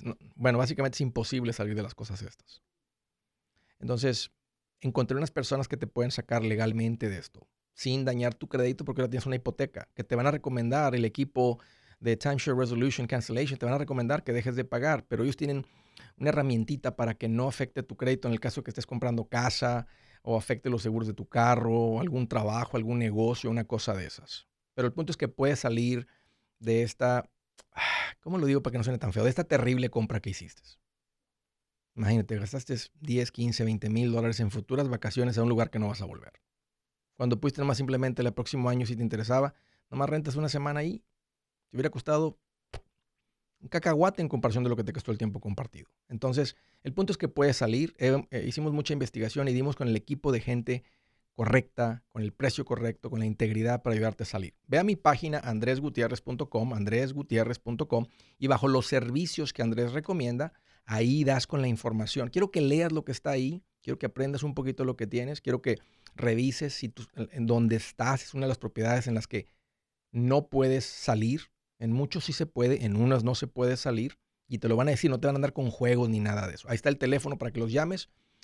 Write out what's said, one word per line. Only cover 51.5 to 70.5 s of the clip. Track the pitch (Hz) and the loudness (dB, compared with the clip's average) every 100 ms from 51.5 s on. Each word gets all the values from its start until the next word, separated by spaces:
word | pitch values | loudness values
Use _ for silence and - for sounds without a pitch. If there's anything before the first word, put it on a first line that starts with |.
| 127 - - 117 117 _ | 4 2 0 -2 -2 _
con | 113 | -6
el | 104 | -4
precio | - 135 - | 0 -2 -2
correcto, | 135 113 117 113 - | -4 -2 -2 -4 -6
con | 113 | -2
la | 110 | -2
integridad | 107 110 107 113 120 | 0 0 2 2 0
para | 123 | 0
ayudarte | 110 110 107 | 0 0 -2
a | 107 | -6
salir. | 101 92 - - | -6 -6 -10 -2
Ve | 143 | 2
a | |
mi | 196 196 | 2 4
página, | 151 139 160 151 | 4 4 2 -4
andres | 123 110 117 131 | -2 0 2 0
gutierrez | 147 123 117 120 | 0 0 0 0
punto | - 123 - | -6 -6 -2
com, | 113 123 | -2 -2
andres | 110 101 113 135 | -2 0 0 0
gutierrez | 139 - 113 113 120 | -4 0 2 2 -2
punto | - 117 151 | -6 -4 0
com, | 117 117 _ _ - | 0 -2 _ _ -4
y | 135 | 2
bajo | 123 135 | 4 4
los | 131 - | 2 2
servicios | 135 120 135 175 - 147 | 0 0 -2 -2 -4 -6
que | - | -2
Andrés | 117 113 120 | 0 0 0
recomienda, | 135 151 185 120 120 160 - _ _ | -2 -4 -2 -2 -2 -4 -8 _ _
ahí | - 110 117 147 | -4 2 4 4
das | 139 131 - | 4 2 2
con | 147 | -2
la | 127 | 0
información. | 110 120 110 107 139 117 | 0 -2 -2 -2 -4 -2
Quiero | 180 196 | 0 0
que | 175 | 2
leas | 139 151 170 | 4 4 2
lo | 160 | 0
que | - | -4
está | 127 147 | -6 -2
ahí, | 135 131 175 - _ | 0 0 -4 -10 _
quiero | - 127 | -8 -6
que | 127 | -4
aprendas | - 135 139 | -2 -2 -2
un | 147 | -4
poquito | 139 131 127 | -2 -4 -2
lo | 131 123 | -2 -2
que | 107 | -2
tienes, | 117 127 147 | -4 -4 -6
quiero | - 123 | -2 -2
que | 131 110 _ _ - - | 0 -2 _ _ -20 -2
revises | 120 113 131 131 147 | 2 4 2 0 -4
si | - 113 | -4 -8
tú, | - 113 | -10 -14
en, | - 113 | -8 -8
en | 135 117 | -2 2
donde | 117 117 113 | 4 6 4
estás | - - 120 135 | -2 -2 0 0
es | - | -2
una | 135 | -4
de | 135 | -2
las | - | -2
propiedades | 110 - 113 123 123 | -4 -2 2 2 2
en | |
las | 113 - | -2 -2
que | 107 - _ _ _ _ _ _ | -6 -8 _ _ _ _ _ _
no | 120 123 139 | 0 4 4
puedes | 147 | 2